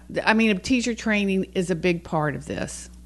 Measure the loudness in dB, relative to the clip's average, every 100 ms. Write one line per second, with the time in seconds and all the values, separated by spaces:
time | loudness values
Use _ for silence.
0 | -8 -2 2 4 4 2 2 0 0 -2
1 | 0 2 2 0 0 -2 0 0 2 0
2 | 0 0 0 -2 -6 -6 -6 -10 -16 -18